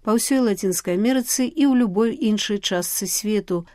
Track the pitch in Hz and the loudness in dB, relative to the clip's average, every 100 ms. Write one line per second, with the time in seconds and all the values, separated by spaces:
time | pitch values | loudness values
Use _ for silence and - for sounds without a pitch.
0 | - 226 - 269 240 190 190 175 - 180 | 0 0 2 2 2 0 -2 -2 -2 0
1 | 226 262 240 - 254 311 277 254 233 185 | 2 0 0 -2 -2 2 4 4 2 2
2 | 226 - 226 208 - 208 - 180 180 - | 0 0 0 0 -2 -4 -2 -4 -2 -4
3 | 185 - 208 214 196 175 170 | -4 -4 -2 -2 -2 -4 -6